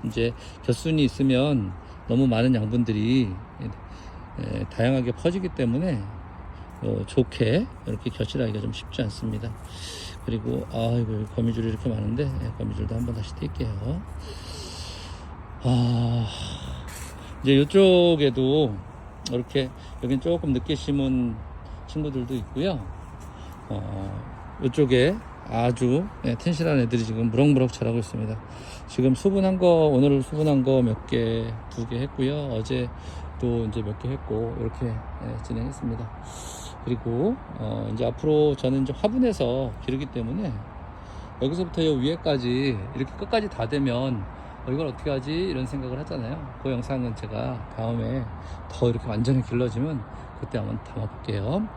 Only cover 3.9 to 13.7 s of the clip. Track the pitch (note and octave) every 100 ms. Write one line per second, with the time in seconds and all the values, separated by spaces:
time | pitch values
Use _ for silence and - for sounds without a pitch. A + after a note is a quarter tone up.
3.9 | - - - - - - A2 G#2 - A#2+
4.9 | C3+ B2 - E3 F#3 F3+ - A#2+ B2 F3+
5.9 | B2 G2 - - - - - - - A2+
6.9 | G#2+ G#2 - B2 - A2 D3+ B3+ - -
7.9 | G#2+ B2 - A2+ C#3 A2+ G#2 A2 G#2+ -
8.9 | - A2+ - A2+ G#2+ G#2 - - - -
9.9 | - - - - A2+ A#2 B2 - A2+ A2+
10.9 | A#2+ A2+ G#2+ G#2+ - A2+ A2+ A2+ A2 B2+
11.9 | G#2+ G#2 A#2+ C#3+ C3 A#2+ - G#2+ G#2 G#2+
12.9 | A2+ A#2+ A2+ G2+ - D3+ - A#2+